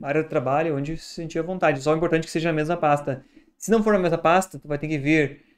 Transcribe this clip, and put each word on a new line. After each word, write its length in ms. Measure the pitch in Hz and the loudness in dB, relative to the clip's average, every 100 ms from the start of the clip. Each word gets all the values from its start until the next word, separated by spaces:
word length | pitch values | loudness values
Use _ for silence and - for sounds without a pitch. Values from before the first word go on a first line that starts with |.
área 200 | 139 151 | -4 -2
de 60 | 156 | -2
trabalho, 480 | 151 127 143 165 139 | -2 0 0 0 -2
onde 220 | 143 165 | -4 -8
se 160 | - | -12
sentir 240 | - 160 165 | -12 -6 -6
à 40 | |
vontade. 380 | 165 185 165 139 | -6 0 0 0
Só 140 | 143 | 0
o 20 | 156 | 0
importante 280 | 170 165 | 2 0
é 20 | 160 | -2
que 40 | |
seja 200 | 170 165 | -2 0
na 20 | |
mesma 240 | 156 151 170 | 0 -2 0
pasta. 480 | 151 147 143 131 - _ _ _ | 2 2 0 -8 -12 _ _ _
Se 140 | - | 2
não 120 | 220 | 2
for 120 | 214 | 4
na 40 | 202 | 2
mesma 200 | 180 160 | 2 2
pasta, 400 | 160 180 180 139 | 4 4 2 -8
tu 100 | 147 | -8
vai 80 | 143 | -6
ter 100 | 151 | -4
que 100 | 151 | -2
vir 440 | 139 160 135 - _ | 2 4 2 -4 _